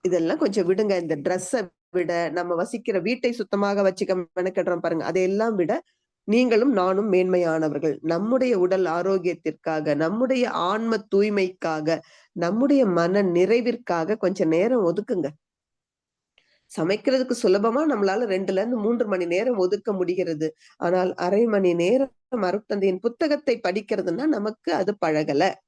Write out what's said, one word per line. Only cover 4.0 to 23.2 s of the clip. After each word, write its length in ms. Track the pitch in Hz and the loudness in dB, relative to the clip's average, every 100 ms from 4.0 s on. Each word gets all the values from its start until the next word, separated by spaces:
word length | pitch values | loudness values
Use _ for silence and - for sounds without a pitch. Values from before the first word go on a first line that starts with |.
| 196 185 175 | -2 -2 -4
மெனக்கெடுறோம் 480 | - 185 185 180 175 | -4 -2 -2 -2 -2
பாருங்க, 240 | 175 165 | -2 -2
அதையெல்லாம் 500 | 131 175 185 196 226 208 | -2 0 0 0 0 0
விட 160 | 165 254 _ _ _ _ - | 0 -2 _ _ _ _ 0
நீங்களும் 440 | 226 254 220 262 | 2 4 4 4
நானும் 360 | 208 180 190 214 | 2 2 0 2
மேன்மையானவர்கள். 840 | 185 185 180 170 160 156 147 160 - | 2 2 2 2 0 0 -2 -4 -4
நம்முடைய 520 | 160 170 214 254 254 208 | -4 -2 0 0 2 2
உடல் 280 | 180 190 175 | 2 2 0
ஆரோக்கியத்திற்காக, 1040 | 170 185 196 175 170 160 151 - 156 151 143 | 0 0 0 -2 -4 -6 -6 -4 -2 0 0
நம்முடைய 480 | 160 214 254 254 233 165 | 0 0 0 0 0 0
ஆன்ம 360 | 175 214 226 220 214 | -2 -2 -2 -2 0
தூய்மைக்காக, 920 | 196 208 202 185 185 170 156 151 160 - - _ - | 2 2 2 -2 -2 -4 -2 -2 -2 -6 -20 _ -4
நம்முடைய 460 | 170 214 277 277 226 | -2 2 4 4 4
மன 320 | 175 170 196 196 | 2 2 2 2
நிறைவிற்காக 880 | 170 185 233 240 240 - 170 160 - | 2 4 2 0 -4 -2 -2 -2 -2
கொஞ்சம் 360 | 185 190 165 | -2 0 2
நேரம் 340 | 160 220 247 175 | 2 2 2 0
ஒதுக்குங்க. 440 | 170 208 202 156 151 _ _ _ _ _ _ _ _ _ _ _ _ _ | -2 -4 -4 -4 -8 _ _ _ _ _ _ _ _ _ _ _ _ _
சமைக்கிறதுக்கு 640 | - 165 214 - 262 254 240 | -4 0 0 2 2 0 0
சுலபமா 440 | 202 196 220 247 | 2 4 2 2
நம்மளால 420 | 311 233 196 196 233 | 0 2 0 0 0
ரெண்டுல 340 | 190 190 190 | -2 0 -2
இருந்து 160 | 226 240 | 0 0
மூன்று 280 | 208 240 214 | 0 0 0
மணி 200 | 185 175 | 0 0
நேரம் 320 | 175 240 226 | 0 0 0
ஒதுக்க 300 | 185 202 226 | 0 0 -2
முடிகிறது. 540 | 196 175 180 175 156 156 - - _ | -2 -2 0 -2 -2 -6 -8 -20 _
ஆனால் 300 | 170 185 185 - | -2 0 0 -2
அரை 260 | 180 196 233 | 0 2 2
மணி 260 | 202 185 | 2 2
நேரம் 720 | 170 175 254 269 _ _ 247 | 2 2 2 0 _ _ -4
அருட்தந்தையின் 580 | 185 202 _ 208 196 185 | -2 -4 _ -2 0 0
புத்தகத்தை 520 | 233 233 | -4 -2